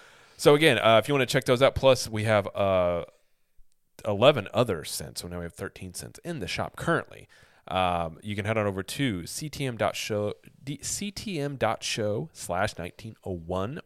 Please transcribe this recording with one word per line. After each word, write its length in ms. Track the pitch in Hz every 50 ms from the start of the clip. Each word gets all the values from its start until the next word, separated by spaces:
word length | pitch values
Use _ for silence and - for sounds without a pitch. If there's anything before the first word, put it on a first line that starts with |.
| - - - - - _ _ -
So 160 | - 160 147
again, 240 | 147 160 160 123 107
uh, 200 | - 110 113 110
if 100 | 104 -
you 60 | 143
wanna 100 | 139 127
check 220 | - - 139 -
those 160 | - 127 120 139
out, 120 | 127 -
plus 360 | - - 135 127 123 - 117
we 140 | 110 107 107
have, 220 | 113 110 104 95 98 -
uh, 520 | 98 101 98 95 92 90 87 87 85 - - _ _ _ _ _ _ _ _ _ - - - _ _ _ _ _ - -
eleven 420 | 117 104 98 117 143 156 123 95 - -
other 300 | 104 123 117 92 76 73
scents. 380 | - - - 78 67 - - -
So 60 | 87
now 100 | 87 87
we 60 | 85
have 100 | 85 -
thirteen 400 | - 98 - - - 92 92 87
scents 240 | - - 58 - - -
in 160 | 165 170 139
the 60 | 90 80
shop 280 | - - 95 - -
currently. 520 | - - 170 165 131 - - - - - _ _ _ - _ _ _ - -
Um, 500 | - 92 92 90 87 85 85 80 80 - -
you 140 | 104 101
can 80 | 101 98
head 120 | 104 113
on 100 | 110 104
over 160 | 104 95 95 95
to 440 | - - - 139 127 101 87 80
C 220 | - - - 156 151
T 160 | - - 143
M 100 | 131 117
dot 200 | 110 110 90 -
show, 380 | - - - 110 104 104 104 - _ _ - _ _ -
D-, 160 | - 151 - -
C 280 | - - - 202 208
T 300 | - - - 220 185 151
M 160 | 139 143 143
dot 260 | 123 113 107 - - -
show 480 | - - - 107 104 104 120 156 160 -
slash 460 | - - - 87 90 101 104 - -
nineteen 380 | 85 90 - - 107 110 104 _ -
oh 80 | - 92
one, 480 | 87 82 85 90 92 92 113 147 175 -